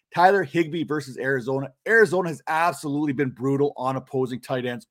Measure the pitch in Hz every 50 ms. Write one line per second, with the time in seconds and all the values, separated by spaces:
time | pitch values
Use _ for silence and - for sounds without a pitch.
0 | _ _ - 170 175 190 202 196 175 135 - 170 170 151 151 170 143 104 151 151
1 | 135 135 120 - 127 135 139 131 110 127 135 135 135 - - _ - - 220 226
2 | 214 156 170 180 180 170 151 131 - - 160 160 170 175 147 - - 151 139 147
3 | 156 147 135 123 143 127 107 107 123 135 139 135 143 143 - - 127 131 131 131
4 | 131 - - 131 131 113 127 120 - - 139 127 123 123 120 117 - _